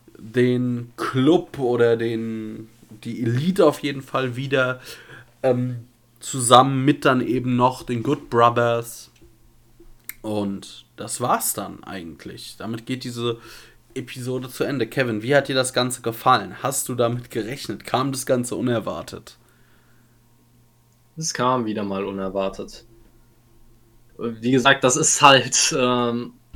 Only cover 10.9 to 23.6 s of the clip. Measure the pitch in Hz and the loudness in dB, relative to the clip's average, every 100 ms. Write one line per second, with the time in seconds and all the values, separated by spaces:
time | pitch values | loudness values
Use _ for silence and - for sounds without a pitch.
10.9 | - - - 120 220 - - 95 87 - | -16 -10 -4 0 0 -2 -4 -8 -12 -12
11.9 | 95 82 78 - 92 - - 101 117 120 | -12 -12 -14 -16 -16 -16 -12 -8 -8 -6
12.9 | 127 127 120 120 117 - - - - _ | -8 -8 -4 -4 -4 -10 -20 -20 -20 _
13.9 | - 123 131 123 127 127 - 135 139 - | -12 -12 -10 -6 -6 -8 -4 -4 -2 -2
14.9 | - 127 107 117 143 135 131 127 - 123 | 0 0 -2 2 2 4 0 0 0 0
15.9 | - - 113 - 127 92 92 131 135 - | -2 -6 0 4 4 2 -6 -4 -4 -4
16.9 | 123 120 123 - 120 107 135 - 101 - | 0 0 0 -6 -6 -6 -8 -8 -10 -2
17.9 | 123 139 135 - 127 120 92 123 117 101 | -2 0 -2 0 0 0 -2 0 0 -2
18.9 | 82 - - - - _ _ _ _ _ | -6 -10 -14 -16 -20 _ _ _ _ _
19.9 | _ _ _ _ _ _ _ _ _ _ | _ _ _ _ _ _ _ _ _ _
20.9 | _ _ - 160 - 123 127 110 107 101 | _ _ -10 -6 -2 0 0 0 -4 -4
21.9 | 95 98 98 95 98 98 - 107 - - | -4 -6 -6 -4 -2 -4 -6 -12 -16 -20
22.9 | - - _ _ _ _ _ | -20 -20 _ _ _ _ _